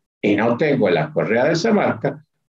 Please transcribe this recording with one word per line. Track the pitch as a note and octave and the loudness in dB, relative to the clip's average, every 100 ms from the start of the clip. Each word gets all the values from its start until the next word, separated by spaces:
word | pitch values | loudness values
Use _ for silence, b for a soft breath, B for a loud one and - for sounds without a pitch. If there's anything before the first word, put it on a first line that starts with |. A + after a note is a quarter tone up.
| _ _ | _ _
y | G#2 G2+ | -2 0
no | A2+ A#2+ | 0 0
tengo | D#3 C3 G#2 | 0 2 2
la | E2 D2+ | 0 0
correa | - D#2+ A2+ C#3 | -2 0 0 0
de | |
esa | E3+ A3+ | 0 2
marca, | G#3 B2+ - C#3 C3 - _ _ | 2 0 -2 -6 -6 -14 _ _